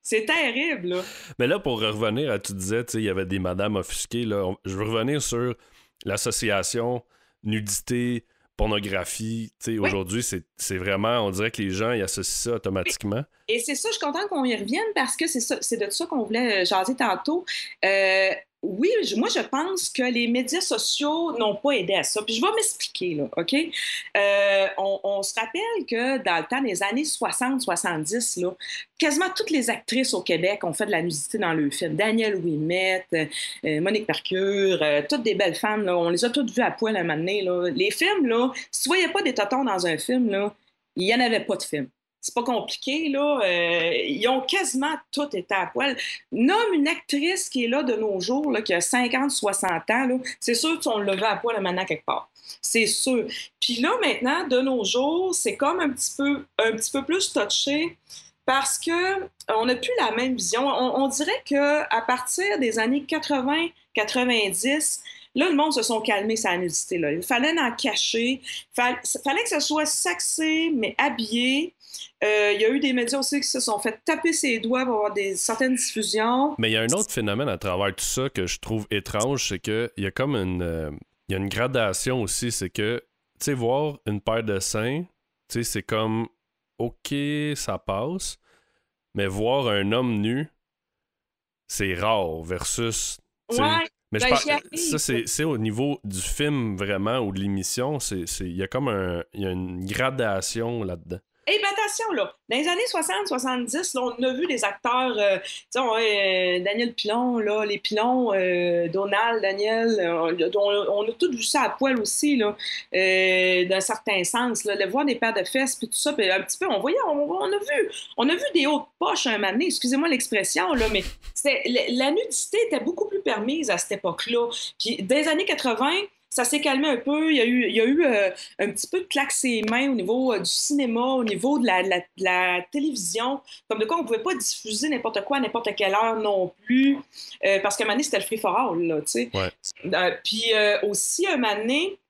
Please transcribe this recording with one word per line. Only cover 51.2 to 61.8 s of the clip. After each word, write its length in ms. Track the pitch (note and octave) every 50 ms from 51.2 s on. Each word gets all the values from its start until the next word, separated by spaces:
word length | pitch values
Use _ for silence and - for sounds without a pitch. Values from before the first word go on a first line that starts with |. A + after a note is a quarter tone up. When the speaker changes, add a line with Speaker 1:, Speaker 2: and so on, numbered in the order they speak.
| G#3
Speaker 1:
à 140 | A3 G3+
poil 240 | - - A#3 A#3 G#3
maintenant 240 | F#3+ F3+ F3+ F#3 F#3+
quelque 180 | - D#3+ D#3 _
part. 260 | - - - - _ _ - - - - _
C'est 260 | - - - A#3 A3
sûr. 400 | F#3+ - - - C4 B3+ A#3 - - - - - - _ _
Puis 140 | - - A#3+
là, 160 | A3+ B3+ E4+ A#4+ B4
maintenant, 440 | G4+ C#4+ G#3+ - A#3+ B3+ D4 E4+ F#4
de 140 | D4 B3+ B3
nos 240 | C4 C4+ C4 A#3+ G#3
jours, 500 | F#3+ - B3 C4 D4 E4 F4 F#4+ F#4 F4
c'est 220 | - - A3+ -
comme 240 | - C#4+ C#4+ F4 F4+
un 100 | E4 C#4+
petit 260 | B3 - - - -
peu, 260 | - C#4 C#4+ C#4+ C4+ - _ _
un 140 | - A3 A3+ A3
petit 180 | A3 - -
peu 140 | - C#4 C4+
plus 260 | - E4+ F#3+ F#4+ -
touché 640 | - D4 D4+ - - - - C#4 C#4+ D4+ E4 E4+ - _ _ _ - - - - _ _ _
parce 320 | - C4 C4+ C4+ - -
que, 440 | - - E4 E4 F4 F4+ F#4+ G4 G4
euh, 60 | F#4+ - _ _ - - A3
on 100 | A3 A3+
n'a 100 | B3+ B3+
plus 180 | A#3+ - - B4
la 140 | A#4 B3+ A3+
même 240 | G#3+ A#3 B3 C4 B3+
vision. 320 | G#3+ F#3 - - A#3 C4+
On, 360 | C#4+ B3 - B3+ B3+ - C4 C#4
on 40 |
dirait 360 | C4+ C4 - D4+ E4 A4+ C#5 -
que 380 | - C#4+ C#4 C#4+ C#4+ D4 D4+